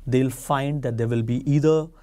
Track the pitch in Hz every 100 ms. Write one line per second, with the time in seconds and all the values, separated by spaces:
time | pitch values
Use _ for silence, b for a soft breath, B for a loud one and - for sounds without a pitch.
0 | - 127 131 - - 139 139 147 127 113
1 | 117 117 113 123 143 147 156 160 160 b